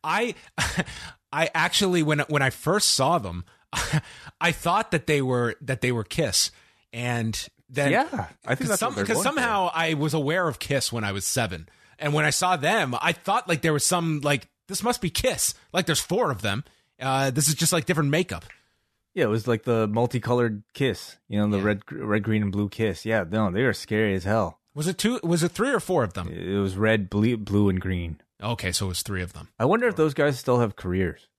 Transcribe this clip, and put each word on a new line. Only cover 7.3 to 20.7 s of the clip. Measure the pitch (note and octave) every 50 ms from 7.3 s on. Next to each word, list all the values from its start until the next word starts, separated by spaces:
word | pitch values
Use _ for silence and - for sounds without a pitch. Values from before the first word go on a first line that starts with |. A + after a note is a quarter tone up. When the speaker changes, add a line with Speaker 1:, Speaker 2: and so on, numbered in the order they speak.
| G#2 - - - _ _ _ _
Speaker 1:
then | B2+ D3 C#3+ C#3
Speaker 2:
Yeah, | D#3+ A3+ C#4 E4 - G#3+ - - - _ _
I | - B2+
think | - C4 A3
that's |
what | G3+ -
Speaker 1:
some-, | A3 B3 C4+
Speaker 2:
they're | G#3+ -
Speaker 1:
'cause | G#3 A3+
Speaker 2:
going | - F#3+
for. | C4 D#4 D4+
Speaker 1:
somehow | B3+ A#3 G#3+ G3+ F#3 F3 -
I | D#3+ E3 D#3+ D#3+
was | C#3+ D3 D#3 C3
aware | D#3+ C#3 C#3 D#3+ F#3 F3+ D#3+
of | A#2+ -
Kiss | - - C#3 C3+ - -
when | A#2 A#2 G#2+
I | G2+
was | G2 G2+ -
seven. | - - C3 A#2 G2 F#2 D#2+ E2 - _ _ _ _ _ _
And | D3+ D3 D3
when | D3+ D3+
I | D3+
saw | D3 - F#3 F3+ F#3
them, | D3+ C3 D#3+ G#3 - D#3+ C3 B2 -
I | - E3
thought, | E3+ - - - G3 B3 - F#3
like, | E3+ C#3+
there | - E3
was | D3+ C#3+ -
some, | - F#3 F3 E3 E3 D#3 D3
like, | C3+ D3 C#3+ B2 - _ _ _ _ -
this | G3 -
must | - A#3+ A#3 -
be | - E3
Kiss. | - - - C4 F#3+ - - - - - _ _
Like, | - F3 -
there's | - D#3 -
four | - - F3 A3+ A#3+ D#3+
of | C3 F#2+
them. | G2 G#2 G2 A#2+ D#3 - _ _ _ _ _ _
Uh, | B2+ C3 C3 C3+ C#3 C3+
this | B2 C3+ C3+ C#3+
is | D3+
just, | - E3 E3
like, | F3 E3 -
different | - F3+ D3+ D3+ C#3
makeup. | D3 E3 F#3 - - E2+ - - - _ _ _ _ _ _ _ _ _ _ _
Speaker 2:
Yeah, | _ G3 D3
it | G#2+
was | G#2+ A2+ G#2+
like | B2 A#2 A2 -
the | B2+ A#2 A2+ A2
multicolored | G#2 G#2 A#2+ A#2+ A#2+ - B2 - A#2 B2 B2 A#2+ A#2 G#2+ G#2 G#2 _